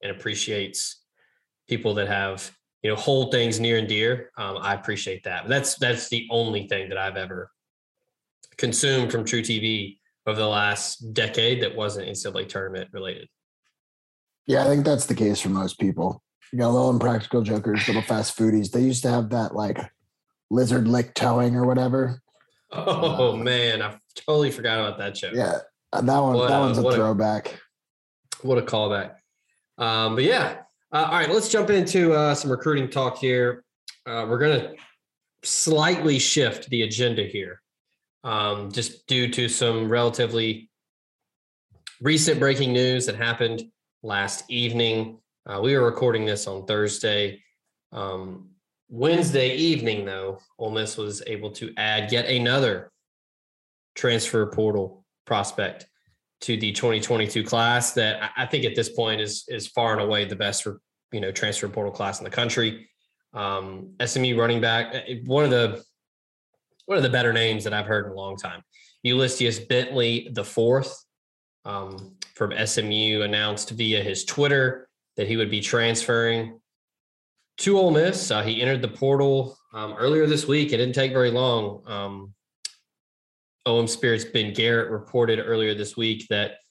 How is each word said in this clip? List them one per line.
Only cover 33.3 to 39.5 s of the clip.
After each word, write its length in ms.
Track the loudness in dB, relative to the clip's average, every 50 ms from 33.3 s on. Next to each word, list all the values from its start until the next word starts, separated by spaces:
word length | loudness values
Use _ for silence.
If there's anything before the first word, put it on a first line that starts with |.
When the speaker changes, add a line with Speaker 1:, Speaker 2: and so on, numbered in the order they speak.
| 2 4 2 2 0 -4 -10 _ _ _ _ -20 -20 _ _
Speaker 1:
Uh, 200 | -8 -6 -4 -2
we're 120 | -2 0 2
gonna 340 | 4 4 4 2 0 -4 -10 -16 -20 -20 _ _ _ _ _ _ _ _ _ _ -6
slightly 760 | -4 -2 0 2 2 4 4 4 4 2 2 2 2 2 2
shift 500 | 2 2 4 4 2 2 0 -4 -6 -2
the 120 | 0 0
agenda 420 | 0 0 0 0 0 0 2 0 -2
here, 380 | -2 -4 -6 -8 -8 -12 -16 _ _ _ _ _ _ _ _ _ _ _ _ -6
um, 480 | -4 -2 0 0 0 -2 -4 -6 -6 -6
just 340 | -6 -6 -6 -8 -14 _
due 220 | -2 0 0 0 0
to 180 | -2 -2 -2
some 400 | -2